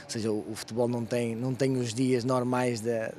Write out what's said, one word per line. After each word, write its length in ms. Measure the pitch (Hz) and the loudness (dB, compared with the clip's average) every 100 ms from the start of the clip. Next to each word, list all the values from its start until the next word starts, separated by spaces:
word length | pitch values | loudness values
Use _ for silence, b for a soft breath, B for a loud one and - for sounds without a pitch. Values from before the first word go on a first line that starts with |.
ou 60 | B | B
seja, 200 | 120 107 | -4 -2
o, 160 | 107 98 | -2 -4
o 40 | 107 | -8
futebol 280 | - 110 120 | -6 0 0
não 160 | 120 | 0
tem, 300 | 113 120 117 | -2 0 0
não 200 | 113 127 | -2 -2
tem 220 | 127 135 131 | 0 2 2
os 160 | 120 | 0
dias 280 | 110 131 127 | 0 2 4
normais 580 | 120 127 123 127 123 117 | 4 2 2 2 2 0
da, 320 | 113 113 110 | 0 -2 -2